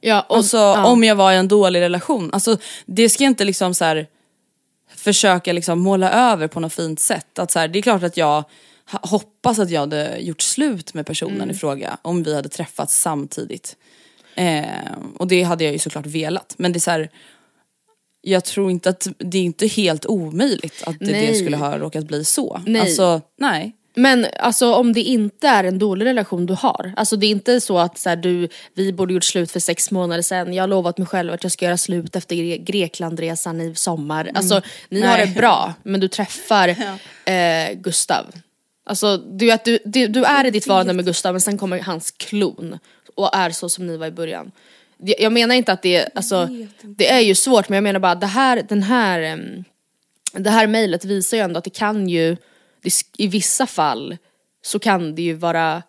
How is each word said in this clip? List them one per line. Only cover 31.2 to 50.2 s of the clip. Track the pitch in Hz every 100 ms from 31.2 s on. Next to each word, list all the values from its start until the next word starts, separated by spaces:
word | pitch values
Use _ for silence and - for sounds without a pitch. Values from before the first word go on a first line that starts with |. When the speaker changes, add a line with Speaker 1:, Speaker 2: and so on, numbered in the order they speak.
| 170
Speaker 1:
att | 175
jag | 180
ska | -
göra | 175 175
slut | - 175 160 190
efter | - 170
Gre-, | 170 165
Greklandresan | 170 196 170 - 170 165 165 165 180 165
i | 165
sommar. | 160 - 165 147 156
Speaker 2:
Mm. | 156 -
Speaker 1:
Alltså | 185 202 - - -
ni | 190
har | - 220
Speaker 2:
Nej. | 202
Speaker 1:
det |
bra, | 180 233 170 - 170
men | - 196
du | 190
träffar | - 202 - - 208 180
Speaker 2:
<laughs> | 175 208 190 - - -
Ja. |
Speaker 1:
eh, | 185 170 160 160
Gustav. | 190 185 170 - 147 - 170 _ _ _ _ -
Alltså | 202 208 190
du, | - 190 233
att | 226
du, | 226 233
du, | 208 233 247
du | 226
är | 254 285
i | 262
ditt |
Speaker 2:
Jag | 214
vet. |
Speaker 1:
förhållande | 202 190 185
med | 180
Gustav, | 180 170 185
men | 185
sen | 185 202
kommer | 196 180
hans | 190 165 -
klon | _ - 208 190 - 165 170 _ _ _
och | - 196 196
är | 180
så | 170 175
som | 175 175
ni | 165
var | 160
i |
början. | 170 165 87 80 _ _ _ _ _
Det, | - -
jag | 214
menar | 233 233
inte | 247 233
att | 185
det, | 185 175 120
alltså, | - - 190
Speaker 2:
Jag | 170
vet | 247 214 _
inte. | 214 202
Speaker 1:
det | 202
är | 254
ju | 220
svårt, | 190 - 240 190
men | 196
jag |
menar | 202 196
bara | 190
det | 175 196
här, | 208 269 240 208
den | 208
här, | 190 247 208 175
ehm, | 160 160 - - 185 _ _ _ _ _